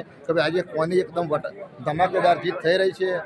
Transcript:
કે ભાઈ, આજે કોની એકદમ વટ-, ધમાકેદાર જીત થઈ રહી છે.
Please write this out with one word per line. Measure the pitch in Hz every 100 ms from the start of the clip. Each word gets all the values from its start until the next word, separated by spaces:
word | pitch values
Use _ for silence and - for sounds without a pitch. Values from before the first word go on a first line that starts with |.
| 165 -
કે | -
ભાઈ, | 165 151
આજે | 175
કોની | 170 151 160 180
એકદમ | 185 175 170
વટ-, | 151 - - - -
ધમાકેદાર | 127 151 180 180 175 165
જીત | 175
થઈ | 175 160 185
રહી | 190
છે. | - 185 175